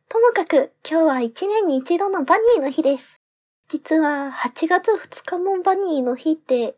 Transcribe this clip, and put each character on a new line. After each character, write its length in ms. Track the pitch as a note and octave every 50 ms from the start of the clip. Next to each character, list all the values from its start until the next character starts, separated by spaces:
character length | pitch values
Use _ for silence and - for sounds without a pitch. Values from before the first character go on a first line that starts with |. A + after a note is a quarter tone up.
| _ -
と 120 | - A4+
も 80 | A#4 A#4+
か 160 | A#4 G4+ E4
く、 280 | - E4 C4+ - - _ _ - -
今 120 | D#4 E4
日 40 | D#4+
は 160 | D#4 C4 B3+
一 280 | A#3+ A#3 A#3 - F#4 G4+
年 180 | G#4+ A4+ G4+
に 120 | D#4+ C4+ C4
一 200 | C4 - F4 E4+
度 100 | G4 G4
の 140 | G4 F4
バ 140 | C4+ E4 F4
ニ 60 | G#4+ A4 A#4+ A#4+ E4
ー 20 |
の 100 | C4 C#4
日 140 | C4+ D#4 -
で 140 | C4+ C#4 C4
す。 180 | - - _ _ _ _ _ _ _ _ _ _ _ -
実 280 | - D4 - - D#4
は 340 | D#4+ D#4 D4 D4 C#4+ C#4 C4+
八 380 | B3 - - A3+ - - E4 D#4+
月 280 | F4+ F4+ - A4+ G#4+
二 280 | - - - - - -
日 140 | - F#4 F4
も 220 | F4+ G4 G4 F#4
バ 140 | F4 F#4+ F#4+
ニ 240 | G4 G4+ F4 D#4 C4+
ー 40 | B3+
の 100 | B3 B3+
日 180 | B3 - D#4
っ 40 | D#4
て 400 | D#4+ _ - B3+ A#3+ A#3 - -